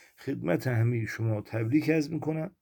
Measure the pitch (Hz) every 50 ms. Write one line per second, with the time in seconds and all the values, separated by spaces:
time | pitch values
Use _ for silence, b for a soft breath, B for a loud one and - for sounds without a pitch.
0 | B B B - - 135 139 117 - 170 175 147 - 127 123 110 113 120 123 117
1 | 110 107 - - 113 113 107 104 101 - - 113 113 113 135 156 151 151 156 160
2 | 147 147 165 151 131 147 160 160 156 - - _